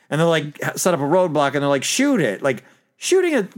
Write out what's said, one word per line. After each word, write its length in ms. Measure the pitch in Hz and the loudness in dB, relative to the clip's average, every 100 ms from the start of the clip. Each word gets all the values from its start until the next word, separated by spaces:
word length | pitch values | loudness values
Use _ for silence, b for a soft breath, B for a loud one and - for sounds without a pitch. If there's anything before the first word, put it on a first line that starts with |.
| b | b
and 100 | 147 | 0
they're 80 | 170 | 2
like, 300 | 160 147 - 151 - | 2 -2 -6 -8 -2
set 180 | 185 | 0
up 60 | 165 | 0
a 20 | |
roadblock, 460 | 143 185 180 147 139 | 2 2 2 2 0
and 40 | 143 | 0
they're 120 | 143 | 0
like, 160 | 139 | 0
"Shoot 380 | - - 285 254 | -2 -2 0 2
it." 180 | 131 95 | 0 -2
Like, 240 | 139 123 b b b _ | -4 -4 b b b _
shooting 380 | - 370 370 | 0 2 2
an 140 | 277 196 | 0 -4